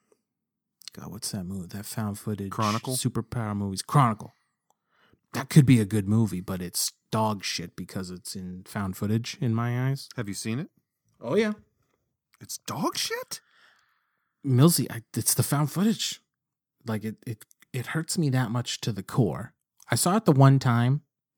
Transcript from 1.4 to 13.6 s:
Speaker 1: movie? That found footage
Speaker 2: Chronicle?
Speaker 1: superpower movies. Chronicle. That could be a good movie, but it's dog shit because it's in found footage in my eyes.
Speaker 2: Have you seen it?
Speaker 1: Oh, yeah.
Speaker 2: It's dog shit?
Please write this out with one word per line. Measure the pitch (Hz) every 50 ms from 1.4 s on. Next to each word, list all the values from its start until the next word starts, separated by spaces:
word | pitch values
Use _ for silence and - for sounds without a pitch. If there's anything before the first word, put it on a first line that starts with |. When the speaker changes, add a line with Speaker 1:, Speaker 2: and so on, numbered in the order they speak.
| 90
Speaker 1:
movie? | 90 98 95 87 87
That | - 101 101
found | - - 120 107 104 101 -
footage | - 113 104 98 101 95
Speaker 2:
Chronicle? | - - 110 104 107 113 - 135 131
Speaker 1:
superpower | 127 - 123 - - - - - 123 110 107 104
movies. | 101 101 98 95 92
Chronicle. | - - - 147 131 117 107 - - - - _ _ _ _ _ _ _ _ _ _ _ _ _ _ _ _ _ _ _ -
That | - 151 -
could | - 156 135
be | 127 131 113
a | 104
good | 95 110 107 95 98
movie, | 107 113 113 98 90 90
but | 92 - 95 87
it's | 90 87 - - - - - _ _ -
dog | - - 156 220 214 190 -
shit | - - - - 87 -
because | - 90 - - 98 92 90
it's | 90 90 - - -
in | 98 92 90 92 92 92
found | - - 107 98 95 92 -
footage | 104 101 110 117 117 - - -
in | 139 117 110
my | 117 120 120 120 123 127 135
eyes. | 139 135 - - -
Speaker 2:
Have | - 110 101
you | 95
seen | - - 113 113 135
it? | 190 - _ _ _ _ _ _ _ _ _ _
Speaker 1:
Oh, | - 117 156
yeah. | 208 226 214 208 - - _ _ _ _ _ _ _ _ _ _ _ _ _ _ -
Speaker 2:
It's | 110 - - -
dog | - - - 131 208 349 - -
shit? | - - 453 494 508 - - - _ _ _ _